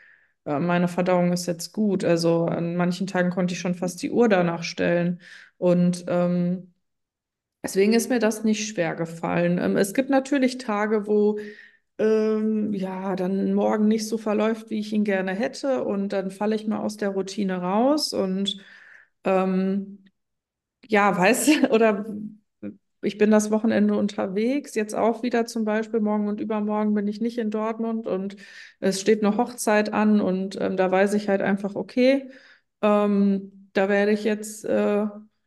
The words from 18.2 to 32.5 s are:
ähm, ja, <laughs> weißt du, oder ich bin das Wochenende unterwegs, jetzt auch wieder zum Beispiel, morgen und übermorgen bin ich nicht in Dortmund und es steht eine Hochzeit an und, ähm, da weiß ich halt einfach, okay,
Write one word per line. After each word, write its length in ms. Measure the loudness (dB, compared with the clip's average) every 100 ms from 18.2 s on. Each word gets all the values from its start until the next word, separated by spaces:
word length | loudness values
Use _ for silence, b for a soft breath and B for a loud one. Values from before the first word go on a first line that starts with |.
| -2 -2 -4 B B B B B B _
ähm, 800 | 0 0 2 0 0 -2 -6 -12 _ _ _ _ _ _ _ _ 0
ja, 280 | 2 4 4
<laughs> 20 |
weißt 300 | 4 4 4
du, 220 | 4 4
oder 340 | 6 4 2 -4 -10 -12 -16 _ _ -14 -14 _ _
ich 160 | -6 0
bin 120 | 4
das 180 | 4 4
Wochenende 440 | 0 2 2 2 2
unterwegs, 800 | 0 -2 -4 -2 -2 -2 -4
jetzt 200 | -4 -4
auch 280 | 0 0 0
wieder 220 | -2 -2 -2
zum 180 | -2
Beispiel, 360 | -2 -2 -2 -2
morgen 280 | 0 0 -2
und 120 | -4
übermorgen 540 | -4 -4 -2 0 0
bin 140 | 0 -2
ich 120 | -4
nicht 180 | -4 -4
in 120 | -4
Dortmund 560 | -2 -4 -4 -4 -4 -4
und 300 | -4 -6 -10 B B B B
es 200 | -2 0
steht 240 | 2 2
eine 120 | 2 0
Hochzeit 560 | -2 -4 0 2 2
an 280 | 2 4 4
und, 360 | 2 -2 -4 -4
ähm, 160 | -2 0
da 140 | 2
weiß 240 | 4 2
ich 140 | 2 0
halt 140 | 0
einfach, 320 | 0 0 -2
okay, 560 | -6 -4 2 4 4 -2 B B